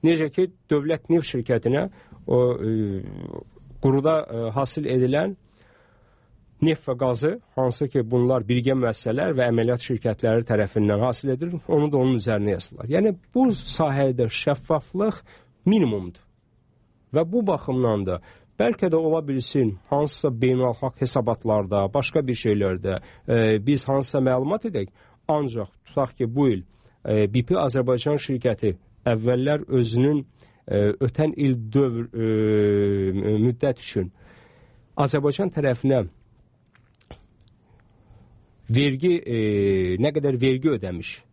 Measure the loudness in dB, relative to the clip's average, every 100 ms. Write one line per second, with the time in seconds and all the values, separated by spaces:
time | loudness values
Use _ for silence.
0 | 2 2 0 -2 -2 -4 _ -2 0 -4
1 | 0 0 0 -6 0 0 2 0 -2 -8
2 | -20 -16 0 2 2 0 -2 -2 -2 -4
3 | -8 -14 -12 -14 -16 -20 -20 -2 2 2
4 | 2 0 -2 -6 -4 -4 -4 -4 -2 0
5 | 2 0 -2 -6 _ _ _ _ _ _
6 | _ _ _ _ _ _ 0 0 -4 -2
7 | -2 0 -2 -4 _ -2 -2 0 -2 -2
8 | 0 2 2 2 0 0 0 0 0 -2
9 | -4 -2 -2 0 2 2 2 0 -2 -4
10 | -2 0 2 2 2 0 0 2 2 2
11 | 0 -2 -4 -4 -4 -8 -2 0 2 2
12 | 2 0 0 0 0 -2 -6 -12 -2 0
13 | 2 -2 _ 2 2 2 -6 -2 0 2
14 | 0 2 -2 0 -2 -2 0 -2 -2 -2
15 | -2 -4 -14 -20 _ _ 2 2 2 -2
16 | -8 -14 _ _ _ _ _ _ _ _
17 | _ -2 0 0 0 -2 -2 0 0 0
18 | -2 -6 -8 -20 _ _ 0 0 0 2
19 | 2 0 -2 -6 -2 0 0 -2 _ -2
20 | -2 -2 -4 0 0 2 0 -2 -6 -4
21 | -2 -2 -2 -2 0 0 2 0 0 -2
22 | -2 -2 -2 -2 0 2 0 -2 -4 -6
23 | -8 -20 0 2 4 2 2 -2 0 -2
24 | 0 0 0 0 0 -4 -4 -6 -8 _
25 | _ _ -4 -2 -2 -6 -8 _ _ -2
26 | -2 -2 -4 2 2 2 -4 _ _ _
27 | -2 2 2 2 0 0 0 0 0 0
28 | 0 -2 -2 -2 -2 0 -2 -4 _ _
29 | -2 0 2 0 0 -2 0 0 2 2
30 | 2 2 -2 _ _ _ -4 0 2 0
31 | -2 0 -2 0 0 0 0 2 2 0
32 | -6 -4 0 2 2 4 4 4 2 0
33 | 0 0 0 2 2 2 -2 -2 -6 -4
34 | -4 _ -20 -20 -20 _ -20 _ _ -4
35 | 0 0 0 -2 -4 -2 -2 0 2 2
36 | 0 _ _ _ _ _ _ _ _ _
37 | _ -20 _ _ _ _ _ _ _ _
38 | _ -20 -20 _ _ _ -2 0 0 0
39 | 0 -2 -2 -2 0 2 2 2 0 0
40 | 0 0 -2 0 0 2 0 -2 -4 -8
41 | -10 -16 _